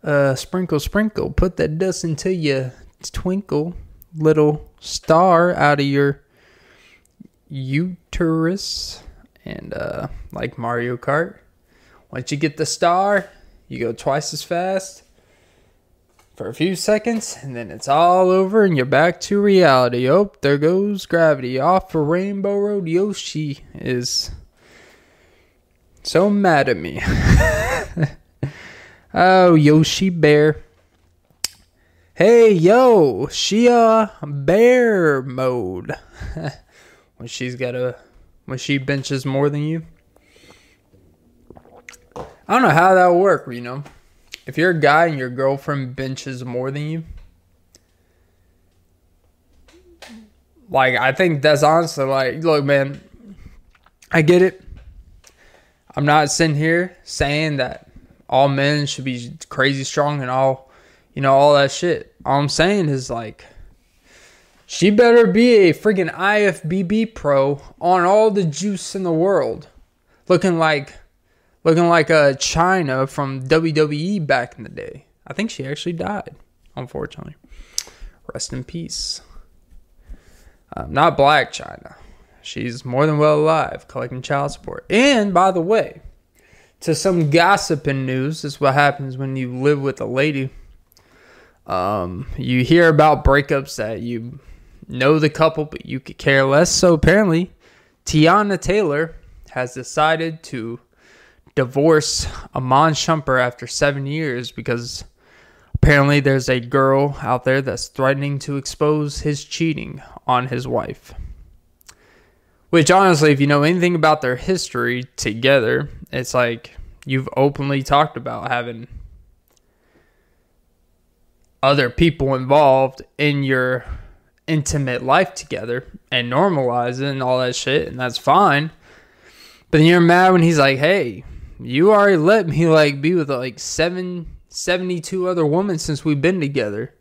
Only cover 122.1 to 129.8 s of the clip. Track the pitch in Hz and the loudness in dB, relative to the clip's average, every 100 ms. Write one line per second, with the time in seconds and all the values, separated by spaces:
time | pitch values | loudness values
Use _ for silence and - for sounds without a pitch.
122.1 | - 135 131 127 143 143 131 135 - - | 0 -4 -2 2 4 6 4 2 -4 -20
123.1 | - 147 143 135 131 127 127 - - - | -4 -2 0 0 0 0 -4 -6 -14 -16
124.1 | _ _ _ - 160 143 151 135 123 127 | _ _ _ -4 -4 -2 -4 -4 -4 0
125.1 | 151 185 - - - 113 123 - - _ | 0 0 -6 -12 -10 -6 -8 -10 -20 _
126.1 | 127 120 127 196 160 123 120 120 127 139 | -4 -2 0 0 0 -2 -2 -2 -4 -6
127.1 | 135 127 127 127 123 - 143 160 123 127 | -4 -2 -2 -2 -4 -2 -2 -2 -6 -8
128.1 | 120 - 160 202 143 156 - _ - _ | -4 2 4 4 2 -2 -10 _ -20 _
129.1 | _ _ _ - _ _ 135 | _ _ _ -20 _ _ 4